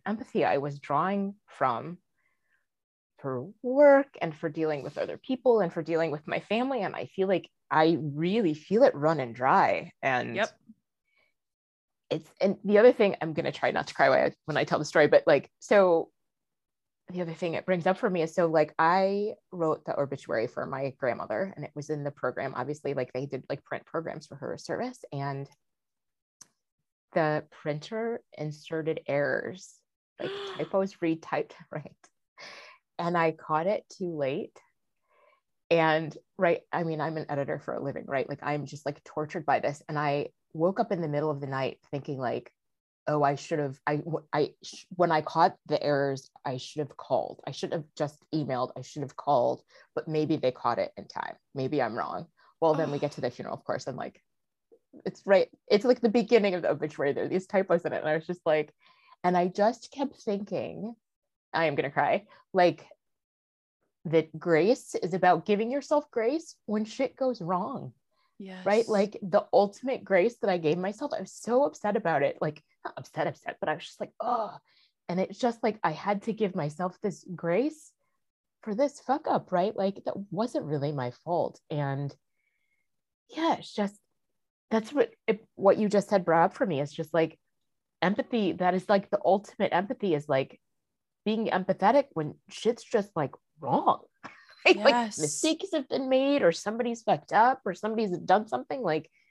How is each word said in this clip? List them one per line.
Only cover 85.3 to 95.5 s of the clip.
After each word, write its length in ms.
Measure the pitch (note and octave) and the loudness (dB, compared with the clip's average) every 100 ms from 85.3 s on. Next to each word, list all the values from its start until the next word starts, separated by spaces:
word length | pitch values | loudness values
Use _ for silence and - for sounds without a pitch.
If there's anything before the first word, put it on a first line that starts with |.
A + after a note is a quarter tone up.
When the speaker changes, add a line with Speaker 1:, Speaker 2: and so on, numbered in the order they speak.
| G#3+ - - | -4 -4 2
Speaker 1:
what 220 | G3 F#3 | 4 4
you 120 | G#3 | 4
just 200 | G3+ - | 2 2
said 160 | G3+ F3 | 0 4
brought 200 | E3 F3 | 4 4
up 80 | - | 2
for 100 | A3 | -2
me. 160 | C3+ | -2
It's 120 | C#3+ | -4
just, 200 | - D#3 | -6 -2
like, 260 | E3+ D#3+ - _ _ _ _ _ - | 0 0 -4 _ _ _ _ _ -2
empathy. 520 | F3 G#3+ - A#3 F#3+ | 0 0 -2 0 0
That 220 | F3 F3+ F3+ | 0 0 0
is, 140 | - | 2
like, 220 | G3+ - | 0 2
the 100 | G3+ E3 | -2 2
ultimate 480 | G3 - - G3+ | 2 0 -4 0
empathy 420 | F3 G3+ B3+ G3+ D3 | 0 -2 -4 0 0
is, 140 | D3+ | 0
like, 320 | C3+ C#3 - _ _ _ _ _ _ G#3 | 0 0 -10 _ _ _ _ _ _ -4
being 220 | A3 G3+ | -2 0
empathetic 600 | F#3 F#3 - G3 C#4 C4+ | 0 0 2 4 4 2
when 220 | E3 D3+ - - | -4 -6 -8 -18
shit's 340 | - G#3+ A#3 | -4 -4 -4
just, 320 | - A3+ G3 E3 | -2 -2 -2 -4
like, 180 | C3+ - _ - | -4 -6 _ -10
wrong. 460 | C3 E3+ - - - _ | -2 0 2 0 -6 _
<laughs> 60 | - - - - F4 G3+ | -20 -20 -20 0 4 6
Like, 180 | A3+ A#3+ A3+ | 6 4 0
Speaker 2:
Yes. 120 | F3+ | -4
Speaker 1:
mistakes 520 | D3+ - D#4 | -4 0 0